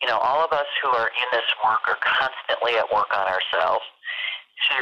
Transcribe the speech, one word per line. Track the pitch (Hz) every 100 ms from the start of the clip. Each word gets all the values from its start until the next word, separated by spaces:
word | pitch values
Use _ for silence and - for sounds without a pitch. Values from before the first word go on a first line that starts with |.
you | 127
know, | 110
all | 117 143
of | 160
us | 151 143 -
who | 139
are | 120 113
in | 123 123
this | 120 - -
work | 110 110 -
are | -
constantly | - - 131 - - - 117
at | 113 -
work | 104 104
on | 104 95
ourselves. | 92 - 87 87 101 - - - - - - - - -
She | 135